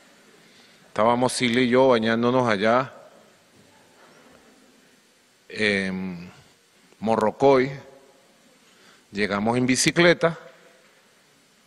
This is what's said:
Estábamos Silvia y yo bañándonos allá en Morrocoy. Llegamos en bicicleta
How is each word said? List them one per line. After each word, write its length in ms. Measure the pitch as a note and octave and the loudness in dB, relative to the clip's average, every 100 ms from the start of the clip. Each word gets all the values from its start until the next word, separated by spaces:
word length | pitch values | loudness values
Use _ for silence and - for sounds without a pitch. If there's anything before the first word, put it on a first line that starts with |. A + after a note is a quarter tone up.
| _ _ _ - _ _ - _ _ | _ _ _ -20 _ _ -20 _ _
Estábamos 460 | - A2 A#2+ B2 | -2 0 2 0
Silvia 300 | - B2 A#2+ | -2 -2 0
y 40 | B2+ | 2
yo 220 | B2 C3 | 4 4
bañándonos 580 | A#2 A2 A2+ A#2+ B2+ A#2+ | 2 0 0 0 0 0
allá 460 | G#2 A2 B2 C3+ - - - - _ _ _ _ _ _ _ - - - - _ _ _ _ _ _ _ _ _ _ - | 0 2 0 -2 -10 -20 -20 -20 _ _ _ _ _ _ _ -20 -20 -20 -20 _ _ _ _ _ _ _ _ _ _ -14
en 840 | - G#2+ G2+ F#2+ F#2 F#2+ F2 F2+ - - _ _ _ _ - | -4 -2 -2 -4 -6 -10 -12 -16 -20 -20 _ _ _ _ -8
Morrocoy. 720 | G#2+ A2 G#2+ - C3+ C3+ C3 C#3+ - - _ _ _ _ _ _ _ _ - - _ | -4 0 -2 2 4 4 0 -6 -18 -20 _ _ _ _ _ _ _ _ -20 -20 _
Llegamos 460 | G2+ G2+ G2+ A2 B2 | -6 -4 -2 -2 -2
en 80 | B2+ | -2
bicicleta 760 | B2+ D#3+ E3+ F3+ E3 E3 E3 - - - _ _ _ _ _ _ _ _ _ | 0 0 2 2 2 -2 -4 -18 -20 -20 _ _ _ _ _ _ _ _ _